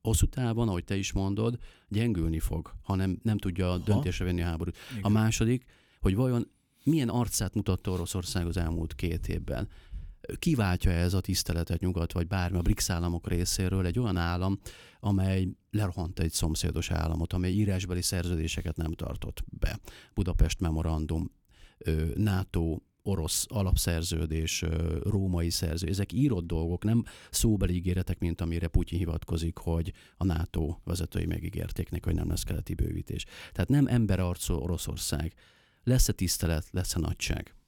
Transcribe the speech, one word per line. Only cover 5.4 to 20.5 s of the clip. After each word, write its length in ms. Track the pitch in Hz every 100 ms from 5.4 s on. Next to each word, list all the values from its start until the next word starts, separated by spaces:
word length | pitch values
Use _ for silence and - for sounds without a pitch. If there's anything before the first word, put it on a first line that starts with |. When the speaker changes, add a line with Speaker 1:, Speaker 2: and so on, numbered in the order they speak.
| 113 123 - - _ _
Speaker 1:
hogy 160 | 95 95
vajon 320 | 131 120 - _ _ _
milyen 260 | - 160 120
arcát 440 | 123 113 - 98
mutatta 380 | 107 101 92 -
Oroszország 540 | 90 85 95 85 90 85
az 100 | 87
elmúlt 380 | 82 82 82 -
két 320 | 90 85 -
évben? 400 | 85 - 64 104 - - - - - - -
Kiváltja 520 | 170 135 101 90 95
ez 220 | 85 87
a 80 | 95
tiszteletet 580 | - 92 - 82 82 87
nyugat, 320 | 92 87 85
vagy 160 | 87 85
bármi 300 | 95 87 90
a 40 |
brics 280 | 87 107 -
államok 380 | 85 87 87 -
részéről 580 | 87 90 - 92 95 90
egy 140 | 117
olyan 180 | 120 90
állam, 420 | 85 87 92 98 - - - _
amely 480 | 101 98 95 95 92 - _
lerohant 480 | 104 101 95 85 90
egy 120 | 82
szomszédos 600 | - 82 78 82 78 82
államot, 420 | 82 80 80 85
amely 180 | 90 90
írásbeli 500 | 101 101 92 92 90
szerződéseket 760 | - 92 87 85 80 - 87 80
nem 140 | 80
tartott 520 | 80 - - - - -
be. 300 | - - - - - -
Budapest 460 | - 90 85 85